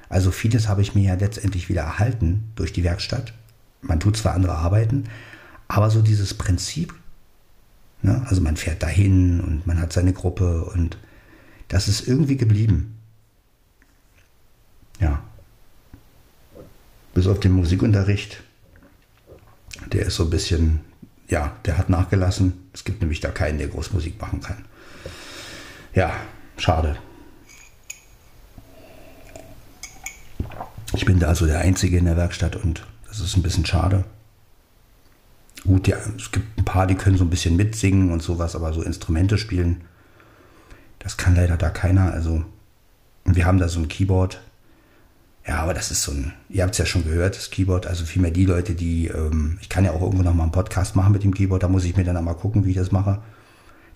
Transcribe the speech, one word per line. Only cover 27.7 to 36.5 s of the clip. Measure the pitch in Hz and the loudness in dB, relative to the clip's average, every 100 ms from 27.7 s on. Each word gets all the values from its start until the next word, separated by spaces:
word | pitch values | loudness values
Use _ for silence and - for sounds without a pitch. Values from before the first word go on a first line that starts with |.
| - - - - - - - - - - - - - - - - - - - - - - - - - - - - - - - - | -20 -20 -20 -20 -20 -20 -20 -20 -20 -20 -20 -20 -20 -20 -20 -20 -20 -20 -20 -20 -20 -20 -16 -18 -16 -20 -10 -10 -8 -14 -14 -6
Ich | - | -2
bin | - 92 | 4 4
da | 78 | 4
also | 85 82 | 2 2
der | 76 | 2
Einzige | 85 92 95 87 | 2 2 2 4
in | |
der | 87 82 | 4 2
Werkstatt | 87 - 85 - | 0 0 -4 -2
und | - 78 - - - | -4 -4 -10 -20 -16
das | 107 | -8
ist | 80 90 | -2 0
ein | |
bisschen | 80 - | 0 -2
schade. | 78 82 87 98 - - - _ _ _ _ _ _ _ _ _ _ _ - - | 0 2 2 2 -2 -8 -20 _ _ _ _ _ _ _ _ _ _ _ -20 -6
Gut, | 95 92 98 | 2 4 2
ja, | - - - | -2 -6 -10
es | - | -6
gibt | - - | -6 -6